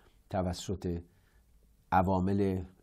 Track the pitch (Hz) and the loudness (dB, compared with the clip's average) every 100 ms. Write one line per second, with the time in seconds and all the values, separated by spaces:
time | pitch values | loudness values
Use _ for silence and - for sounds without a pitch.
0 | - - - 98 90 85 - 92 95 85 | -20 -20 -8 -4 -2 -4 -6 -6 -4 -6
1 | 85 _ _ _ _ - - _ - 90 | -8 _ _ _ _ -20 -20 _ 0 2
2 | 92 95 92 98 101 92 87 - | 4 2 2 2 2 0 -6 -14